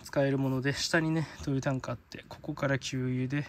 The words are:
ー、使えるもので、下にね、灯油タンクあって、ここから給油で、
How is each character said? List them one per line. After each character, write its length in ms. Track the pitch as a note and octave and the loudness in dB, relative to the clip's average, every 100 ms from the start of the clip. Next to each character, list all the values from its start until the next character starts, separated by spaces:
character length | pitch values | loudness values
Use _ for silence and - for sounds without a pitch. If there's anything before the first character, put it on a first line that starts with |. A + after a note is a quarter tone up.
ー、 20 | |
使 180 | - D3 | -4 2
え 80 | C#3 | 4
る 80 | C3+ | 4
も 100 | C3+ | 2
の 120 | C3 | 2
で、 120 | C3+ | 0
下 260 | C#3 - E3+ | 0 2 4
に 120 | D#3+ | 4
ね、 160 | D#3+ D3 - | 2 0 -4
灯 80 | - | -2
油 100 | C3+ | 0
タ 100 | C#3+ | 0
ン 80 | C3 | -2
ク 120 | - | -4
あ 20 | |
っ 40 | B2 | -8
て、 280 | - - - | -10 -16 -14
こ 120 | - | -10
こ 140 | - D3 | -8 -2
か 120 | - | 0
ら 120 | C3+ | 0
給 260 | - C3 B2+ | -2 -2 0
油 220 | B2+ B2+ | 0 0
で、 200 | C#3+ | -2